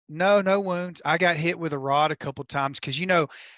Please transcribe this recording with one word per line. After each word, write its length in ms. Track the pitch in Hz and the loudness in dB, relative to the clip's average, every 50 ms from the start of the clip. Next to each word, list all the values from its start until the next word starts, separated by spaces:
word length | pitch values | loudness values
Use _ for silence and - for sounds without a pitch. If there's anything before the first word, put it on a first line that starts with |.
| _ - | _ -16
No, 300 | 151 160 185 196 202 202 | -4 0 2 4 4 4
no 180 | 190 190 196 202 | 4 2 2 2
wounds. 440 | 196 185 180 175 180 180 170 - - | 0 -2 -4 -4 -4 -6 -10 -6 -2
I 140 | 143 160 170 | 0 2 4
got 180 | 185 175 170 | 4 2 2
hit 220 | 151 165 170 175 170 | 2 -2 -2 -2 -2
with 160 | 165 156 147 | -4 -4 -4
a 40 | 139 | -4
rod 320 | 131 139 139 147 151 156 | -2 0 2 2 2 2
a 60 | 156 | 0
couple 260 | - - 143 135 - 135 | -4 -6 -8 -8 -10 -12
times 360 | - - 143 139 139 139 - | -6 -4 -2 -2 -2 -4 -6
'cause, 180 | - 143 131 143 | -6 -6 -6 -4
you 60 | 180 | 0
know, 240 | 185 185 170 151 - - - - - - | 2 2 2 2 0 -6 -16 -20 -20 -20